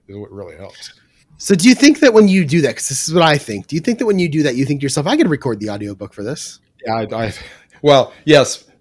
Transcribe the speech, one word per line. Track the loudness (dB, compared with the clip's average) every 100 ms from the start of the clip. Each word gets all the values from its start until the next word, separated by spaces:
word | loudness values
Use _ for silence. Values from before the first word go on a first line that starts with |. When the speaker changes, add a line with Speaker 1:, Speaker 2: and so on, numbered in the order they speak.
| _
Speaker 1:
is | -18
what | -16
really | -16 -18 -18
helps. | -20 -20 -20 _ _ _ _ _
Speaker 2:
So | -2
do | 2 4
you | 6
think | 4 4
that | 4
when | 6 4
you | 4 2
do | 0
that, | 0 -2
'cause | -8
this | -8 -4
is |
what | 2
I | 2 2
think, | -2 -10 -6
do | -6
you |
think | -4 -4
that | -2
when | 0
you | 0
do | 0
that, | -2 -2
you | -2
think | -2
to |
yourself, | -4 -4 -2
"I | 0
could | 0
record | 0 -4 -6
the | -8
audiobook | -8 -10 -12 -16
for | -12
this"? | -10 -10 -14 -20 _ _
Speaker 1:
Yeah, | -8 -6 -6
I, | -6 -8
I, | -8 -18 -20 _ _
well, | 2 4 2 -4 2
yes, | 4 4 -4 _ _